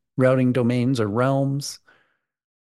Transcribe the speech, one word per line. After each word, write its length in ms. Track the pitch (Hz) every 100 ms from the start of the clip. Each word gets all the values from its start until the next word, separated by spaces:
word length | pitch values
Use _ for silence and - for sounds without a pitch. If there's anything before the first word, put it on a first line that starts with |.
| _ -
routing 380 | 127 131 127
domains 480 | 127 120 123 123 135
or 60 | 104
realms. 720 | 107 127 139 139 139 - - _ _ _ _ _ _ _ _